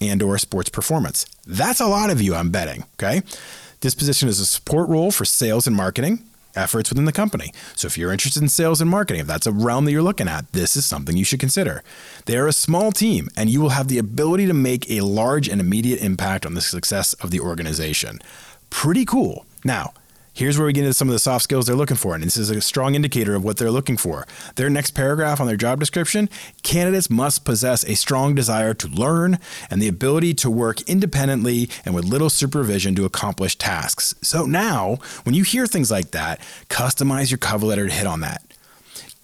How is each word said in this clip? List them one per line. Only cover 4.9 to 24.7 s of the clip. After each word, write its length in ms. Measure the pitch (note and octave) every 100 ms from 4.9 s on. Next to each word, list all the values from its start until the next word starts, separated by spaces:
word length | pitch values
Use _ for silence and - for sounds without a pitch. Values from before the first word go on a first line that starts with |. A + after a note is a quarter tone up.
| D#3+ F3+
for 120 | G3+
sales 440 | G2+ - A#2 A2 A#2+
and 80 | G#2
marketing 480 | F#2 G#2 C#3 A#3 - - -
efforts 360 | - F#2+ A#2 A2
within 160 | B2+ D#3
the 80 |
company. 400 | D#3 G#3+ - - - - -
So 80 | E2+
if 120 | -
you're 140 | F2
interested 300 | F#2+ - D3
in 60 | D3
sales 320 | - D#3+ D#3
and 80 | E3
marketing, 320 | F#3+ G3+ F2
if 60 | D2
that's 200 | D#2 A2+
a 60 |
realm 320 | G#2 A#2 B2 D3
that 80 |
you're 80 | D3
looking 260 | E3+ G#3 G2
at, 240 | D#2 -
this 240 | - E2+ -
is 80 |
something 320 | - C#2+ C#2 F2
you 80 |
should 160 | G2+ C3+
consider. 420 | C3 - - C#2 - - - - -
They 100 | A#2+
are 120 | D3
a 40 |
small 400 | D#3 - E3+ A3
team, 380 | - A3 C#3+ D2 -
and 120 | A2
you 120 | C3
will 80 | D3+
have 180 | C3+ C3+
the 120 | B2+
ability 480 | G#2 A#2 D#3 F3+ G3
to 60 |
make 360 | D#3 C3 B2+ -
a 100 | G#2+
large 480 | G2 G#2 A#2 D3 C#3
and 140 | G2
immediate 400 | F2+ G#2 A#2+ B2
impact 440 | G#2+ F#2 G2 F#2+ D#2+
on 80 |
the 60 | E2+
success 540 | - F2+ - G2+ F2+
of 180 | - F#2
the 80 | F2
organization. 800 | F2 E2 D#2+ D#2 D#2 D2+ A1 G#1+ - - - - -
Pretty 360 | - C#3+ F#3 B3
cool. 400 | C4+ C3+ - - -
Now, 300 | C3 A2 - - _ - -
here's 240 | - C3 D3
where 80 | D3+
we 60 |
get 140 | C#3+ C#3
into 80 |
some 160 | B2+ C3
of 40 |
the 60 | A#2
soft 240 | - B2+
skills 240 | - C3+ A#2
they're 80 | B2
looking 220 | D3 C3+
for, 180 | G2 D#2+
and 80 |
this 140 | E2+ A2+
is 120 | G#2
a 120 | G#2+
strong 340 | - C#3 C3 C#3+
indicator 400 | D3 B2+ G#2 G2+
of 80 |
what 140 | G2 G#2
they're 120 | A2+
looking 280 | B2 C3+ A#2+
for. 280 | F2+ D2 - - - -
Their 140 |
next 220 | C3+